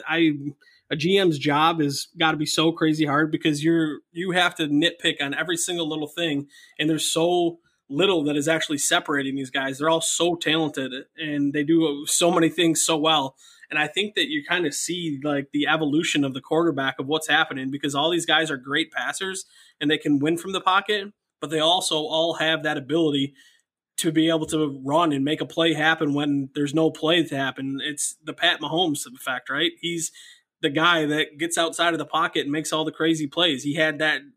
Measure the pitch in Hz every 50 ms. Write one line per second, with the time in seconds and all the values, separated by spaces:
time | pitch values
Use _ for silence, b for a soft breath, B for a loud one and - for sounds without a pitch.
0 | - - 156 165 165 160 147 143 139 147 143 _ b b b b b b - 156
1 | 143 175 196 196 196 180 160 139 131 147 143 147 156 165 170 165 151 143 139 135
2 | - - - 165 165 160 156 151 156 151 - - 156 165 165 170 165 156 156 151
3 | 156 143 139 143 160 156 156 160 - 160 151 147 147 160 170 165 160 156 147 -
4 | - _ - 170 180 190 170 180 180 175 175 - 160 147 143 147 160 170 170 -
5 | - 170 156 - 147 139 143 147 160 165 180 165 - - 180 175 170 151 156 156
6 | 151 147 - - 170 165 147 143 139 143 B B B B B B 151 151 160 151
7 | - - - 165 160 170 180 180 175 170 170 - _ _ _ _ _ - 139 143
8 | 180 202 190 165 147 147 147 151 139 156 160 160 - - 156 135 - - 165 175
9 | 175 - 151 139 135 135 135 139 135 127 - 143 135 135 135 131 143 160 165 165
10 | 160 - - - 170 175 170 170 - 151 151 160 160 147 147 147 131 127 127 131
11 | - _ _ - 160 156 147 147 143 143 143 151 147 143 165 165 160 156 143 143
12 | 151 147 - - 180 170 175 170 165 160 156 170 180 165 160 160 - - 165 160
13 | 147 160 160 151 139 135 - B B B B B B B 143 151 151 147 - 185
14 | 202 208 - 202 160 139 151 151 143 - 170 180 175 147 143 - - - 170 180
15 | 175 165 147 135 135 151 143 139 139 - - 147 147 139 156 160 160 147 139 156
16 | 175 170 - 151 143 139 127 135 135 - 160 160 170 170 156 135 135 135 131 -
17 | 143 135 147 156 151 - 147 151 160 160 139 135 131 135 135 143 - 147 139 139
18 | 143 165 175 170 156 165 156 156 160 156 151 131 123 135 139 151 160 156 - 135
19 | 123 131 151 - - 190 190 190 - b b b b b b b 151 147 151 151
20 | - 156 147 143 139 151 170 170 - 190 190 185 180 190 185 196 196 - 208 208
21 | 196 208 - _ _ _ _ - - 147 156 156 151 160 175 185 180 - 170 156
22 | 151 143 151 160 165 170 160 - 165 156 160 156 147 151 151 151 135 123 147 170
23 | 165 156 143 143 135 139 - b b b b b b b _ _ _ _ _ -
24 | - 175 156 156 160 165 165 160 156 156 - 156 156 147 135 135 131 135 143 160
25 | 175 165 147 139 135 143 156 156 156 - - - 165 165 160 147 156 160 160 160
26 | 165 147 139 143 147 147 143 143 139 135 - 151 147 143 135 160 160 160 151 -
27 | - 156 170 180 160 - 151 139 135 135 127 - 135 135 139 139 131 147 147 147
28 | - - - _ - 156 147 - - 170 170 - 151 147 151 165 185 170 143 143
29 | - 135 120 131 - 139 131 123 - - 131 143 160 170 165 - - 170 170 170
30 | 160 - B B B B B B B B _ _ - 160 139 156 160 175 175 165
31 | 156 147 151 151 151 143 - 143 160 170 170 175 170 165 - - 170 175 165 156
32 | 151 139 - 156 165 175 - 170 139 139 143 156 156 - - 156 156 156 151 -
33 | 160 165 165 156 156 139 - 165 175 175 147 127 139 147 143 170 156 156 147 143
34 | 156 156 151 135 139 143 -